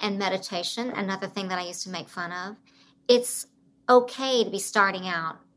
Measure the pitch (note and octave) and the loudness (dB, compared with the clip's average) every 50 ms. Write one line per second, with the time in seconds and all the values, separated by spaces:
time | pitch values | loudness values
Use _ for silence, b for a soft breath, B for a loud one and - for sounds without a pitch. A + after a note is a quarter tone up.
0 | G3+ G#3 G3+ G3 G3 F#3 F#3 F#3+ - - G3 F3 F3 - - A#3 A#3+ B3+ - - | -4 -4 -2 0 0 0 -2 -2 -4 -4 -6 -4 -4 -4 -4 -4 -6 -4 -4 -4
1 | G3+ F#3+ F#3+ F#3+ G3 E3 - G3+ F#3+ F#3 F#3 F3+ F3+ F3 F3+ - - F#3+ F3+ E3 | -4 -4 -4 -4 -6 -6 -6 -6 -6 -4 -4 -4 -6 -6 -8 -10 -10 -8 -8 -10
2 | D#3+ - - F#3 F3 E3+ F3+ F3+ F3+ G3 G#3+ - _ b b b b b b b | -10 -10 -10 -10 -8 -8 -8 -8 -10 -10 -12 -14 _ b b b b b b b
3 | _ - B3 B3 B3 - - - - _ _ _ _ _ _ _ - - B3 B3 | _ 6 6 6 6 2 -4 -4 -6 _ _ _ _ _ _ _ 4 6 6 8
4 | A#3+ B3 - - C4 C4+ C4 A#3+ A3 - G3 F#3+ - - - G#3+ G3 G3 F#3+ F#3 | 6 4 -6 -4 -2 0 2 2 2 0 -2 -4 -4 0 2 4 4 4 2 -2
5 | F#3 F#3 F3 E3 E3 D#3+ - - - _ _ | -4 -4 -4 -2 -4 -6 -8 -10 -16 _ _